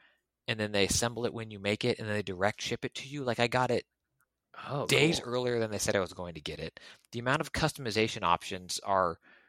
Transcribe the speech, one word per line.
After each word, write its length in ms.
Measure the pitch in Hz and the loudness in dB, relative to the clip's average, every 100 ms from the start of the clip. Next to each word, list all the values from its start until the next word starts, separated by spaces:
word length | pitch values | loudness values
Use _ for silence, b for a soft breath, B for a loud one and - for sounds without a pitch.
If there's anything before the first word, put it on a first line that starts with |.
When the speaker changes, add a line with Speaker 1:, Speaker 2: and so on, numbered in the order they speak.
| b b b _ - | b b b _ -4
Speaker 1:
and 120 | 113 | -2
then 120 | 107 | 0
they 140 | 104 95 | 2 4
assemble 400 | - 117 117 120 | 2 0 0 -4
it 80 | |
when 180 | 113 110 | -4 -8
you 80 | 104 | -4
make 260 | 101 107 123 | -2 0 0
it, 140 | - | 0
and 80 | 110 | -2
then 80 | 104 | -2
they 60 | |
direct 400 | 95 90 101 - | -2 0 0 0
ship 220 | - 117 | -4 -4
it 100 | - - | -6 -8
to 120 | 135 | -10
you. 160 | 147 | -6
Like, 160 | 127 113 | -2 2
I 80 | 120 | 2
got 240 | 127 127 | 4 2
it 140 | 117 - _ _ _ _ _ _ - - | 0 -2 _ _ _ _ _ _ -16 -8
Speaker 2:
Oh, 200 | 139 120 | -4 2
Speaker 1:
days 320 | 135 151 165 | 4 4 2
Speaker 2:
cool. 140 | 120 | -2
Speaker 1:
earlier 260 | 123 123 117 | -2 0 0
than 120 | 110 | 0
they 60 | 101 | 0
said 180 | - 104 | 0 2
I 40 | |
was 120 | 87 | 0
going 200 | - 87 | -4 -10
to 80 | 80 | -8
get 180 | 76 76 | -8 -8
it. 200 | 78 - B B _ | -8 -12 B B _
The 80 | 117 | -6
amount 220 | 120 151 | 0 0
of 120 | 156 | 0
customization 680 | - 156 - 123 104 110 110 | 0 0 0 -2 2 2 2
options 560 | 90 87 - 92 90 - | 2 2 2 -8 -6 -6
are 360 | 101 95 90 82 b b | 2 4 4 0 b b